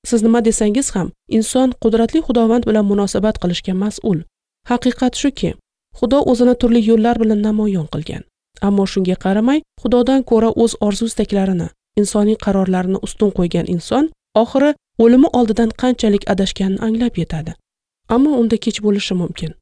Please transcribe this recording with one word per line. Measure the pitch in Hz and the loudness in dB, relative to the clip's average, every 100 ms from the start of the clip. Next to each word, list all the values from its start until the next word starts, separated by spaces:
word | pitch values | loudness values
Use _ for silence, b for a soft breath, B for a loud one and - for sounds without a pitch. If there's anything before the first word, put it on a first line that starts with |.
Siz | - 233 | 0 2
nima | 220 233 | 4 2
desangiz | 226 220 214 220 277 | 2 0 0 0 -2
ham, | 196 - - - | -4 -6 -10 -2
inson | 220 214 254 254 | -2 0 0 0
qudratli | 247 226 220 226 320 | 0 0 2 0 -2
Xudovand | 320 240 226 240 226 | 0 0 2 2 0
bilan | 214 | 0
munosabat | 202 202 202 196 214 214 | 0 0 0 0 -2 -2
qilishga | 180 175 - | -4 -4 -4
mas'ul. | 185 208 - 220 165 165 _ _ _ - | -4 -4 -4 -4 -4 -6 _ _ _ -6
Haqiqat | 240 247 - 254 - | -2 -2 -2 -4 -2
shuki, | 285 - 185 - _ _ _ | -4 -2 -6 -6 _ _ _
Xudo | - 226 269 | -6 0 2
o'zini | - 233 247 | 2 2 2
turli | 240 240 233 220 | 4 2 2 4
yo'llar | 226 226 233 | 2 2 0
bilan | 220 208 | 0 0
namoyon | 214 214 214 190 151 | 0 0 -2 -2 -6
qilgan. | - 156 - - _ _ _ | -8 -10 -12 -16 _ _ _
Ammo | 196 202 196 | 0 2 0
shunga | - 185 | 0 -2
qaramay, | 185 190 202 233 294 - - | -2 0 0 2 0 -2 -8
Xudodan | - 247 240 269 | 0 2 4 2
ko'ra | - 226 226 | 2 2 2
o'z | - 226 - | 2 0 0
orzu | 208 202 233 | -4 -2 -4
istaklarini, | - 208 196 190 180 165 _ _ | -4 -2 0 0 -2 -4 _ _
insoniy | - 208 208 208 220 | -2 0 2 0 0
qarorlarini | 208 196 185 185 180 190 | 0 0 0 0 -2 -4
ustun | - - 208 | -6 -2 0
qo'ygan | 190 175 175 - | 0 -2 -2 -2
inson | 170 - 254 320 - _ | -6 -2 -2 -2 -6 _
oxiri | 214 233 269 294 294 _ - | 0 0 2 0 0 _ 2
o'limi | 226 254 311 | 4 6 4
oldidan | 247 226 220 226 | 2 0 0 -2
qanchalik | - 254 247 220 202 - | 0 -2 0 0 0 0
adashganini | 190 190 - 190 190 | -2 -2 -2 -4 -2
anglab | 220 226 240 - | -2 -2 -2 -4
yetadi. | 160 160 160 165 _ _ _ _ _ | -6 -6 -10 -14 _ _ _ _ _
Ammo | 233 285 | 2 2
unda | 269 233 220 | 2 0 0
kech | 233 208 | -2 -2
bo'lishi | 208 202 - | -2 -2 -2
mumkin. | 185 165 - 160 - | -4 -4 -8 -12 -12